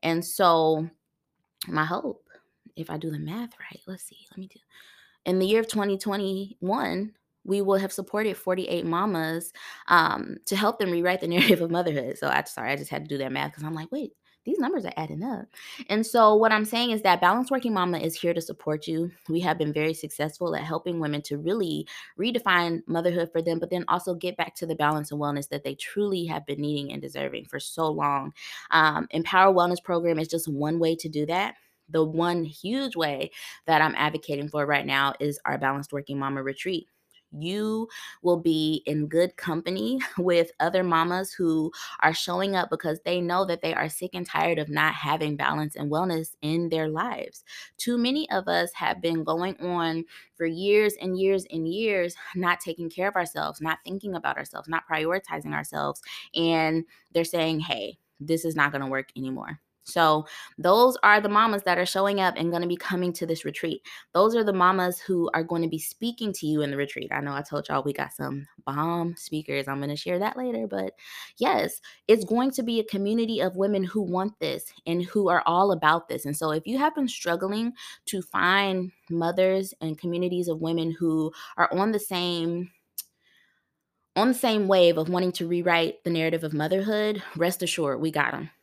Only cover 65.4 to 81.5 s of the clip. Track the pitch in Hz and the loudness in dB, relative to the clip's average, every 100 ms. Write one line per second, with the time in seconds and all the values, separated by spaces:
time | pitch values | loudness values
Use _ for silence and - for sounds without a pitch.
65.4 | 165 170 165 160 - - 233 240 214 185 | -2 -2 -2 -4 -8 -6 -6 -4 -6 -4
66.4 | 156 151 143 139 143 - - - 143 139 | -2 0 0 -2 -4 -4 -6 -4 -4 -6
67.4 | 139 147 143 143 143 139 139 - 139 139 | -6 -6 -4 -4 -2 -4 -6 -6 -8 -8
68.4 | 143 _ - 139 160 170 170 170 - 156 | -10 _ -8 -4 -2 -2 -4 -6 -8 -8
69.4 | 156 143 139 139 139 147 - 180 208 - | -4 -6 -4 -6 -6 -6 -4 -2 -2 -4
70.4 | 254 226 220 196 190 - - - - - | -4 -4 -6 -6 -6 -8 -18 -18 -18 -4
71.4 | 233 - - - - - - 220 196 226 | 0 2 0 -4 -18 -18 4 4 6 2
72.4 | 262 269 233 233 214 196 196 226 226 226 | 2 0 0 0 0 -2 0 0 0 0
73.4 | 175 185 196 202 185 214 185 180 196 208 | 0 2 2 2 0 -2 -2 0 -2 -4
74.4 | 156 135 - - - 170 175 214 190 175 | -4 -4 -8 -14 -4 -2 0 0 4 4
75.4 | - 170 196 175 156 165 - - 139 147 | 4 4 4 4 4 2 0 -8 -6 -4
76.4 | 160 156 160 254 302 311 262 - - 170 | -2 -2 -2 0 0 0 -4 -2 -2 -2
77.4 | 190 208 233 247 - - - 196 180 - | -2 -2 -4 -6 -16 -16 -8 -6 -4 0
78.4 | 175 196 196 185 185 _ _ 170 170 180 | 4 4 4 0 -2 _ _ -2 0 4
79.4 | 185 190 190 - 160 156 175 170 180 175 | 4 4 -2 -6 -6 -4 -4 -2 -2 0
80.4 | 175 160 160 165 165 160 165 160 156 - | -2 -2 0 0 -2 0 0 2 0 -4
81.4 | - | -16